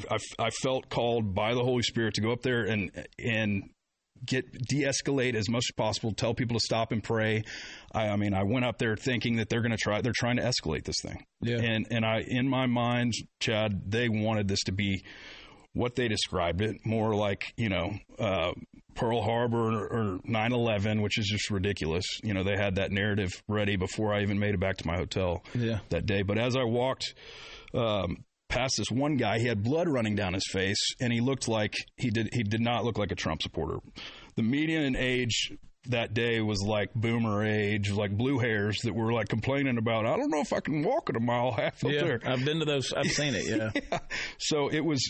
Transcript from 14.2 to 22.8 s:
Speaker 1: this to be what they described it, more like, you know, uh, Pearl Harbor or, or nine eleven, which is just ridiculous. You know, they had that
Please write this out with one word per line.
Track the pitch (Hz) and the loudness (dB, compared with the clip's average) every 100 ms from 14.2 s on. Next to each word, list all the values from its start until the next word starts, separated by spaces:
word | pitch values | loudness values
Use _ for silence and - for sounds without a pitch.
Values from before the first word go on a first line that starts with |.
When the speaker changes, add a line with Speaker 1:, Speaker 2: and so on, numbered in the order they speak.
| 107 107 101 | 2 2 2
Speaker 1:
this | 101 - | 0 0
to | |
be | 95 101 98 - - - - - - - | 0 0 0 -4 -18 -18 -18 -20 -20 -10
what | - 123 123 | -4 -2 0
they | 120 | 0
described | 104 - 90 85 85 | 0 0 0 0 2
it, | 110 101 | 0 -2
more | 113 110 110 104 | -2 0 2 2
like, | 104 98 - - | 2 -2 -6 -2
you | 113 | 0
know, | 87 85 104 - - | 0 -2 -4 -10 -4
uh, | 110 90 85 - - - - | 0 2 0 -4 -10 -20 -16
Pearl | - 120 117 | -4 0 0
Harbor | 104 117 120 117 | 0 0 2 2
or, | 113 110 101 | 2 0 0
or | 117 107 90 | 0 0 -2
nine | - 113 113 | -2 0 2
eleven, | 123 117 104 104 107 | 2 2 2 2 2
which | 104 117 | 0 0
is | 101 | -2
just | 104 - | -2 -2
ridiculous. | 101 95 101 76 80 - - | 0 0 0 0 0 -2 -4
You | 110 | -2
know, | 95 | 0
they | 95 101 | 0 0
had | 101 | 0
that | 92 | 0